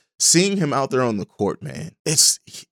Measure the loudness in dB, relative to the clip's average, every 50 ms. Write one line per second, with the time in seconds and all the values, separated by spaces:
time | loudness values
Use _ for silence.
0 | _ _ _ -2 2 2 4 4 4 2 2 0 0 0 0 -2 -2 0 0 0
1 | 0 0 0 -2 -6 -8 _ -4 -2 -2 -2 -4 -8 -12 -12 -12 -12 -14 -14 _
2 | -6 -2 2 2 2 2 2 -2 _ -18 -20 -20 -20 _